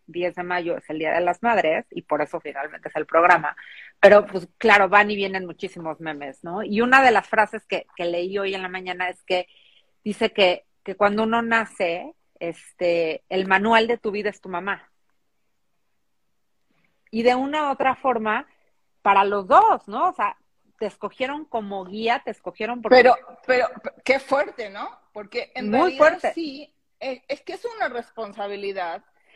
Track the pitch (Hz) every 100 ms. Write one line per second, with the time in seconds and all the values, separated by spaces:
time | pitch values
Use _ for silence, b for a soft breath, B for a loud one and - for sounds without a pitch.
0 | - 170 175 175 175 180 170 165 - 156
1 | 156 170 175 180 233 220 156 170 - -
2 | - 151 151 170 151 139 147 156 - 156
3 | 151 165 175 170 151 B B B B _
4 | 202 208 202 190 175 _ 226 208 190 202
5 | 208 208 196 190 180 165 185 170 160 151
6 | 160 147 143 - 170 180 202 208 240 262
7 | 262 208 - 220 208 220 - 185 - -
8 | 175 175 180 202 196 196 185 185 185 180
9 | 180 185 - 185 180 b b b b _
10 | 214 202 220 214 185 180 - _ - 190
11 | 202 208 220 233 226 226 214 - 180 170
12 | 285 - _ _ 170 165 - _ 175 170
13 | 160 156 - 190 190 190 208 226 220 240
14 | 220 202 208 196 190 175 190 196 _ _
15 | _ _ _ _ _ _ _ _ _ _
16 | _ _ _ _ _ _ _ _ _ _
17 | _ 226 233 247 277 302 294 269 262 247
18 | 269 233 214 220 294 _ _ _ _ _
19 | 208 196 202 202 185 302 440 277 - 220
20 | 349 - 208 - _ _ _ _ 208 -
21 | 202 - 262 294 311 233 202 196 185 208
22 | 226 247 - 208 - - 220 247 220 247
23 | 247 - - - - 254 233 - - -
24 | - 262 - 277 - - 208 196 254 -
25 | _ 208 202 240 - 254 208 233 359 269
26 | 302 349 233 - 311 277 294 _ _ _
27 | 262 254 - 285 - 359 480 453 330 240
28 | 233 - 214 202 202 202 202 190 170 185
29 | - b b